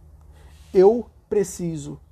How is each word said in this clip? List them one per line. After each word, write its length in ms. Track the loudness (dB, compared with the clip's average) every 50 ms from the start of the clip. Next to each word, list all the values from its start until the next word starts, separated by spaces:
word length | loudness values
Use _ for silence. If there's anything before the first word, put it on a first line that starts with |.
| -20 _ -20 _ _ -20 _ _ -20 -20 -20 -20 -18 -2
Eu 360 | 2 4 4 6 4 2 -4 -10 _ _ _
preciso 720 | _ -4 -4 -4 -4 -8 -10 -10 -10 -8 -10 -12 -14 -16 -18 _ _